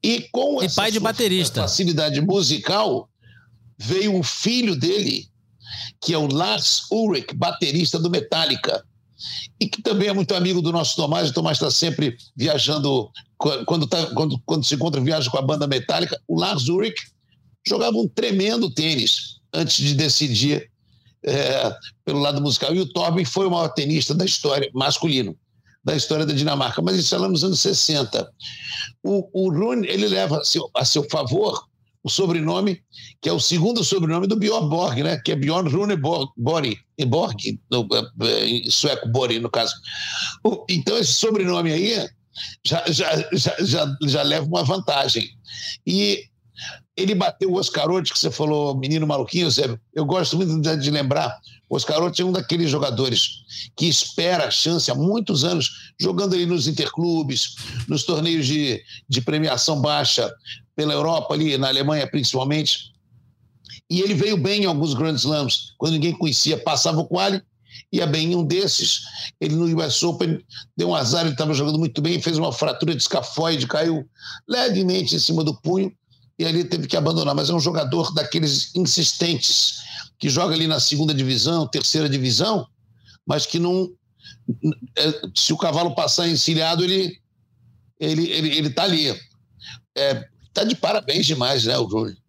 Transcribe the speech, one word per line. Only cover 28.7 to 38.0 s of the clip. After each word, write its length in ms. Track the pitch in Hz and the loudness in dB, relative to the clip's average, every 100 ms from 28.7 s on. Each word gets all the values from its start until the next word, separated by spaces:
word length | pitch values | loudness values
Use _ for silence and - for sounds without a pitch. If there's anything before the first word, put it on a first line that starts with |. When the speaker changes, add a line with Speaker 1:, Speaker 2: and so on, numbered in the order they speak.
| - - - | -8 -10 -8
Speaker 1:
O, 260 | 190 202 185 | -2 -2 -2
o 180 | 185 190 | -2 0
Rune, 380 | 156 220 247 196 | 2 0 0 0
ele 180 | 190 208 | 0 2
leva 320 | 190 190 151 | 2 0 0
a 60 | |
seu, 260 | - - - - | 0 -2 -2 -2
a 80 | |
seu 180 | 127 156 143 | 2 2 0
favor 560 | 160 131 160 208 - - _ _ _ | -2 0 0 0 -2 -10 _ _ _
o 80 | - | -6
sobrenome, 720 | - 190 165 156 175 202 180 _ - - - | 0 2 2 0 0 0 -2 _ -20 -20 -8
que 80 | 156 | -2
é 40 | |
o 80 | 170 | 0
segundo 420 | - 170 175 233 | 0 2 2 2
sobrenome 460 | 160 196 160 165 196 | 0 2 2 0 0
do 80 | 220 | 2
Bjorn 320 | 202 226 151 | 2 0 0
Borg, 340 | 160 175 120 | 0 0 0
né? 180 | 151 - | 0 -2
Que 100 | - | -2
é 40 | 160 | -2
Bjorn 320 | 143 170 175 | 0 0 2
Rune 280 | 143 208 190 | 0 0 0
Borg, 340 | 143 165 135 - | 0 -2 -4 -4
Borg, 400 | 117 165 135 101 _ - 135 | 0 0 0 -4 _ -4 0
Borg, 540 | 143 196 104 - 107 _ | 2 0 -4 -6 -8 _
no, 180 | 123 107 113 | -2 0 -2